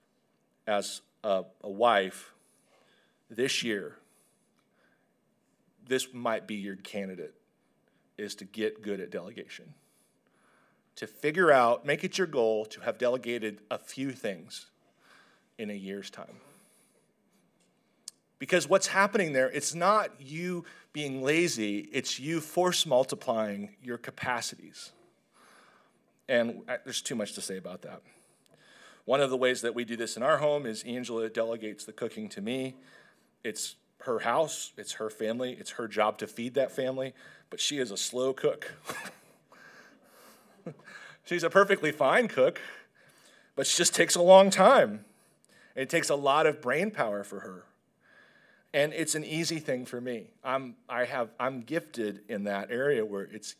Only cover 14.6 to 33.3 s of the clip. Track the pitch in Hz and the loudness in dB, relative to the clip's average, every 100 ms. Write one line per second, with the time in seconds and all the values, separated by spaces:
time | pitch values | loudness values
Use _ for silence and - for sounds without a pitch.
14.6 | - _ _ _ _ - _ _ _ - | -20 _ _ _ _ -20 _ _ _ -12
15.6 | 104 101 95 101 95 - - - - _ | -10 -8 -8 -10 -10 -16 -18 -20 -20 _
16.6 | _ _ _ _ _ _ _ _ _ _ | _ _ _ _ _ _ _ _ _ _
17.6 | _ _ _ _ - _ _ - 139 175 | _ _ _ _ -20 _ _ -12 0 0
18.6 | 143 190 - 185 202 208 165 135 131 143 | 4 2 4 2 2 2 0 2 0 0
19.6 | - 165 180 214 175 - 135 160 180 175 | -6 0 2 2 0 -10 -14 -8 -6 -6
20.6 | 165 - _ 147 143 135 135 160 175 123 | -8 -20 _ -8 -6 -4 0 2 2 0
21.6 | 104 101 - 135 - - 151 165 156 - | -2 -4 -4 -6 -6 -8 -4 -6 -4 0
22.6 | 180 175 165 127 123 - - 113 107 101 | 2 2 2 2 2 -2 -2 -2 -2 -4
23.6 | 101 - 127 120 - - 135 123 - - | -10 -14 -12 -10 -10 -8 -4 -4 -6 -12
24.6 | 80 - - _ _ _ _ _ - - | -20 -20 -20 _ _ _ _ _ -20 -20
25.6 | - _ _ _ _ _ - 123 117 98 | -20 _ _ _ _ _ 0 2 2 -4
26.6 | - 123 - 113 - 120 104 - - 95 | -8 -10 -6 -8 -6 -6 -6 -8 -10 -10
27.6 | 90 92 - - _ _ _ _ _ _ | -10 -14 -16 -18 _ _ _ _ _ _
28.6 | _ - - - - 135 135 127 127 123 | _ -20 -20 -14 0 2 2 4 2 2
29.6 | 117 117 113 117 113 110 131 147 147 147 | -2 -4 -4 -4 -6 -2 2 2 2 0
30.6 | 127 107 123 123 120 113 113 113 113 113 | -2 -8 -8 -8 -6 -4 -4 -2 -2 -2
31.6 | 107 101 - - 117 - 104 - 104 131 | -8 -12 -14 -8 -8 -8 -12 -8 -6 -4
32.6 | 131 131 - - - _ _ | -6 -10 -20 -20 -20 _ _